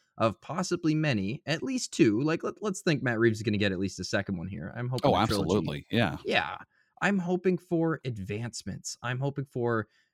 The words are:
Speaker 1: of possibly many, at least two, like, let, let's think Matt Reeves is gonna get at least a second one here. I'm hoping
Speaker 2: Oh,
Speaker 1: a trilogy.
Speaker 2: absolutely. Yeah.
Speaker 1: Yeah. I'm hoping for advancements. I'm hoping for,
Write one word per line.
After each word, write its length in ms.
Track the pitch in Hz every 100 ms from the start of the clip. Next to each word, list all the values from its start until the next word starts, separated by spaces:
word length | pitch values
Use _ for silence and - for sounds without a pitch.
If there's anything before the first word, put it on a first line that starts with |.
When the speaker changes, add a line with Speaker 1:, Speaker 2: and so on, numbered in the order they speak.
| _ -
Speaker 1:
of 220 | 113 -
possibly 540 | - 170 180 175 156
many, 460 | 156 156 107 98 139 -
at 160 | 160
least 300 | 262 254 -
two, 280 | - 123 104
like, 220 | 151 165
let, 120 | 240 -
let's 180 | 208 190
think 220 | 180 143
Matt 160 | 123 113
Reeves 180 | 117 110
is 40 |
gonna 140 | 110 104
get 120 | 104
at 60 | 92
least 220 | 98 -
a 40 |
second 320 | 92 104 98 87
one 100 | 95
here. 240 | 104 - 120
I'm 120 | 123
hoping 220 | 127 139
Speaker 2:
Oh, 20 |
Speaker 1:
a 120 | 95 113
trilogy. 180 | 101
Speaker 2:
absolutely. 420 | 80 95 80 73 -
Yeah. 260 | 113 92 -
Speaker 1:
Yeah. 320 | - - 78 - - _ _ -
I'm 180 | 180 202
hoping 400 | 170 180 190 175
for 420 | - 165 165 147
advancements. 920 | 131 110 92 104 117 - 98 - - -
I'm 160 | 120 127
hoping 240 | 143 139
for, 420 | 135 127 120 113 - _ _